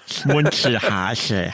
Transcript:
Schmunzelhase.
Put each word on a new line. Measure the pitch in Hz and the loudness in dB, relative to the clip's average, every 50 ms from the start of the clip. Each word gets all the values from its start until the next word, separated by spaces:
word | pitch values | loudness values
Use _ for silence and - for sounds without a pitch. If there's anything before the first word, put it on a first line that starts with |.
| - - | -10 -8
Schmunzelhase. | - - - 143 139 147 151 147 147 - - 147 123 110 - - 107 98 92 95 107 113 - - 117 98 87 87 | -8 -4 0 0 2 4 4 2 2 2 0 0 0 0 0 0 0 0 0 -2 -2 -2 -2 -2 0 0 -2 -2